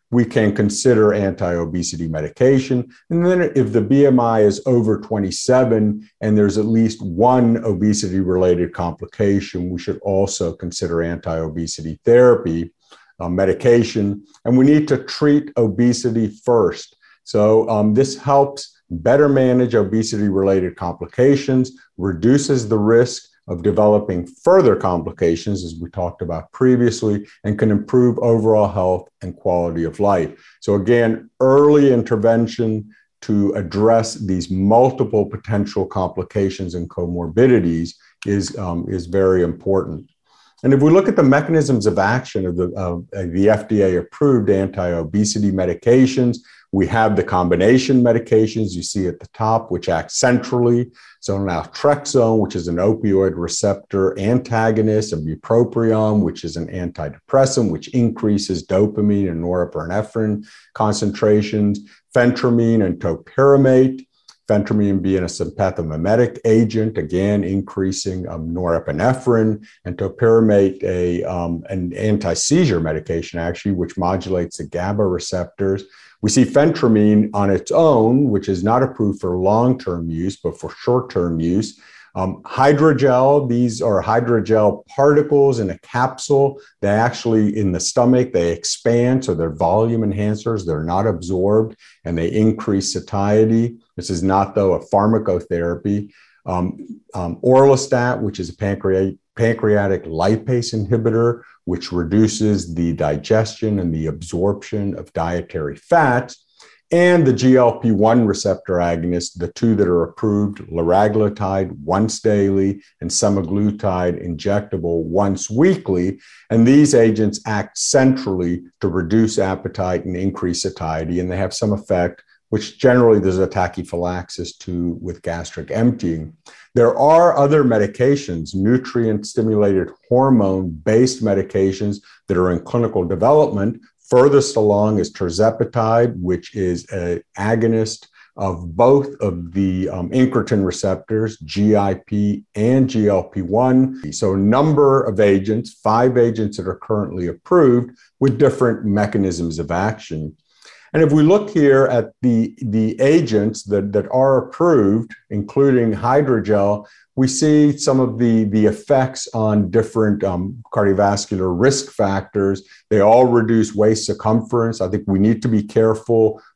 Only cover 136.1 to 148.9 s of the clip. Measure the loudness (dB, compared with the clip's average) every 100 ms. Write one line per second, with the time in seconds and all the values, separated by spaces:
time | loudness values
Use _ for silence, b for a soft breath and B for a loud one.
136.1 | -2 -4 -4 -6 -6 -4 -4 -6 -8 -6
137.1 | -6 -8 -6 -2 0 0 0 -2 -8 -18
138.1 | b b -8 -8 -6 -8 0 4 4 0
139.1 | -6 -6 -6 -6 -2 -2 -2 -4 -6 -4
140.1 | 0 0 0 -2 -2 -2 -2 -4 -4 -4
141.1 | -4 -4 -8 -10 -2 2 2 2 -4 -6
142.1 | -4 -2 -4 -8 -4 0 2 2 0 2
143.1 | 0 -2 -8 -2 0 2 2 2 -2 -12
144.1 | -4 -2 0 2 2 2 4 4 4 0
145.1 | 2 4 2 0 -4 -6 -6 -2 2 2
146.1 | 2 2 0 -4 -6 -8 -8 -4 -4 -4
147.1 | -6 -8 -8 0 4 6 4 0 B B
148.1 | _ -2 2 2 2 0 0 0